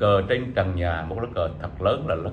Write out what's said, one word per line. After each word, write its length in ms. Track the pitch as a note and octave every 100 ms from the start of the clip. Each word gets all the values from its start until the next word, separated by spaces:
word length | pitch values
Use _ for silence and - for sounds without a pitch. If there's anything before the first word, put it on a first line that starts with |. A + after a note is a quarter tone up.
cờ 220 | G#2 G2+ F#2+
trên 240 | B2+ B2
trần 220 | - F#2+ F2+
nhà, 280 | F2 E2 E2
một 120 | F#2+
lá 80 | A#2+
cờ 140 | F#2 E2 D2+
thật 220 | E2+ -
lớn 240 | F#2+ C#3 D3+
là 60 |
lá 160 | E2 F2